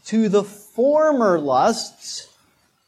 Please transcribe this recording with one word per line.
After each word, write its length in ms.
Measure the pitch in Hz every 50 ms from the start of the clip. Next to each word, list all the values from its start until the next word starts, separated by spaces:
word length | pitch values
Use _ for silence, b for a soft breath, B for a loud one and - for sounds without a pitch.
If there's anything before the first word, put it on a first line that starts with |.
| _
to 220 | - 208 226 220 214
the 140 | 180 202 196
former 960 | - - - - - _ - 240 277 294 302 311 311 294 262 233 208 175 165
lusts 920 | 147 139 127 127 156 214 226 - - - - _ - - - - - - _ _ _ _ _ _ _ _ _ _ _